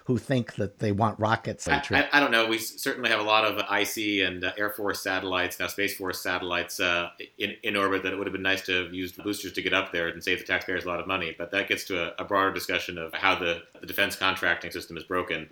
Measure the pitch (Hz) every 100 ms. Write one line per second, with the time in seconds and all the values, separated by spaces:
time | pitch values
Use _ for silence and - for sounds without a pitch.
0 | - 123 - 131 - - 101 - 110 101
1 | 110 101 110 113 117 101 - 139 - 139
2 | 143 143 135 113 110 113 - - 139 131
3 | 117 110 107 110 107 101 98 101 101 113
4 | 104 101 92 90 90 - 104 - 101 92
5 | 98 95 95 90 87 - 87 - 98 -
6 | 92 85 95 90 90 87 87 - 90 87
7 | 85 - - - 101 - 110 104 98 95
8 | 92 95 98 95 95 95 - 90 87 92
9 | 90 - 104 101 92 92 90 95 95 85
10 | 85 82 92 90 - 90 - 90 87 85
11 | 85 95 82 80 85 98 98 98 - 90
12 | 82 - 90 101 95 87 - 90 - 87
13 | 82 82 95 90 85 85 - - 85 98
14 | 98 - 95 90 90 85 87 87 - 82
15 | - 90 85 78 78